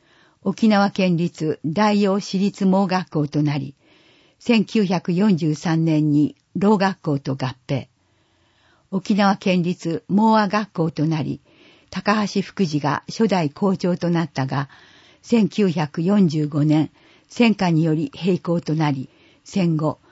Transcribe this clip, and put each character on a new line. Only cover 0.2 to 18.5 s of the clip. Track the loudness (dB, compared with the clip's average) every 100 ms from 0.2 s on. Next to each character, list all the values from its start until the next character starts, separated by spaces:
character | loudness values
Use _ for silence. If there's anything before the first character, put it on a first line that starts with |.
| _ _
沖 | -6 0 2
縄 | 4 2
県 | 0 0 2
立 | -2 -4 -4 -4 -4
第 | 0 2 2
陽 | 2 0
私 | -2 -2
立 | -2 0 0
盲 | 2 0
学 | -2 -4
校 | -4 -2
と | 0
な | 0 -2
り、 | -8 -14 _ _ _ _ _ _
千 | 0 0 2
九 | 0 0
百 | -2 -2
四 | 0 2 2
十 | 0 -2
三 | -2 0 2
年 | 2 2
に | 2 0 -2 _ -2
聾 | 2 2
学 | 0 -2
校 | -4 -4
と | -4
合 | -6 -6 -8 -6
併。 | -6 -6 _ _ _ _ _ _ _ _ _ -8
沖 | -6 -2 2
縄 | 2 2
県 | 0 0
立 | 0 -2 -4 -6 -2
盲 | 2 4 4
阿 | 2
学 | -2 -4
校 | -4 -4
と | -2 -2
な | -2
り、 | -4 -8 _ _ -20 _ -14
高 | -8 -2 0 0
橋 | -2
福 | -4 -2 -2
治 | 0
が | -2 -4 -6
初 | -2 0
代 | 0 -2
校 | -2 -2 0
長 | -2 -2
と | 0
な | 0 -2
っ |
た | -4 -4
が、 | -4 -6 -12 -20 -20 _ _
千 | -2 2 2
九 | 2 0
百 | 0 -4 -4
四 | 0 4 4
十 | 2 -2
五 | 0
年、 | 2 2 0 _ _ _ _
戦 | 0 2 2
火 | 2
に | 2
よ | 2 0
り | -4
閉 | -6 -2 -2
校 | -2